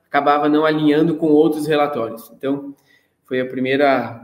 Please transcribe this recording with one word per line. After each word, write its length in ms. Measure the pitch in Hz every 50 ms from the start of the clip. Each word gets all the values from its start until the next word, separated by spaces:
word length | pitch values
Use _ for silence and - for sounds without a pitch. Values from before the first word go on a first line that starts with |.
| _
acabava 420 | _ - 143 135 143 143 147 151 151
não 160 | 151 151 156
alinhando 500 | 156 156 156 151 147 143 151 165 165 156
com 120 | - 170 156
outros 380 | 147 147 160 165 156 156 151
relatórios. 640 | 151 156 147 147 143 - 120 113 110 110 - - - -
Então, 400 | - - 135 139 143 143 143 139 _ _ _ _ _ _ _ _ _ _
foi 160 | - 127 127
a 60 | 127
primeira, 720 | 127 127 127 127 131 135 139 147 139 135 123 117 117 - -